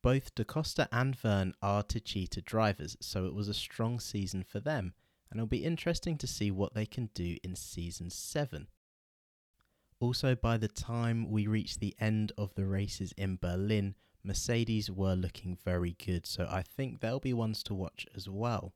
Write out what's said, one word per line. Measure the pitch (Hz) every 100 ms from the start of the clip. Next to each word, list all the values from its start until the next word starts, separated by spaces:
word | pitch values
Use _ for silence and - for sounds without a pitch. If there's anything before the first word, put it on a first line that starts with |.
Both | 127 131 -
Da | - 110
Costa | - 131 - 143
and | 120 131
Vergne | 131 113 101 95 -
are | 101 101
Techeetah | 104 117 - 101 92 - -
drivers, | 110 110 98 73 -
so | - 101 92
it | 101
was | 104
a |
strong | 101 - - 113 120
season | - 107 95 95
for | 92 107
them, | 143 151 92 - _ _ _
and | 107
it'll | 113
be | 123
interesting | 160 165 - 165 175 156
to | 131
see | - 107
what | 95 101
they | 107 107
can | - 113
do | - 87 85
in | 92 90
season | - - 85 - 87
seven. | - - 151 147 76 - - _ _ _ _ _ _ _ _ _ _ _ _
Also, | 120 127 135 123
by | 117 113
the | 107
time | - - 117 117 117 113
we | 107 104
reach | 110 - -
the | 101 -
end | 110 107 107 -
of | 101 -
the | 98
races | 98 98 - 92 -
in | 98 92
Berlin, | 87 90 101 107 98 98 _ _
Mercedes | 98 95 - 117 113 110 101
were | 95 95
looking | 92 92 - 92 90
very | - 90 87 87
good, | - 87 -
so | - 90
I | 95
think | 90 - 135 143
they'll | 110 131
be | 135
ones | 120 113 107
to | - 101
watch | 90 - - -
as | 98
well. | 98 117 113 95